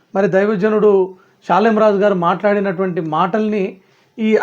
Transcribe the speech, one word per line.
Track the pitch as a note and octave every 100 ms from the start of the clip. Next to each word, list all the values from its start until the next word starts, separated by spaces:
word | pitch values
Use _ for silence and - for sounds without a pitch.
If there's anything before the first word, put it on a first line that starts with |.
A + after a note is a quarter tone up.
| _
మరి | G3 G3
దైవజనుడు | F#3+ G3+ G#3+ G#3+ G#3+ G#3 G3 F#3 - _ _ -
షాలేం | F3+ A3+ G#3+
రాజు | A3 G3+
గారు | G#3
మాట్లాడినటువంటి | F#3+ E3+ F#3 G#3 G#3 G3 F3 F#3+ F3
మాటల్ని | D#3+ D#3 F3+ A3 G#3+ G#3 F#3+ - _ _ _ -
ఈ | A3 G#3+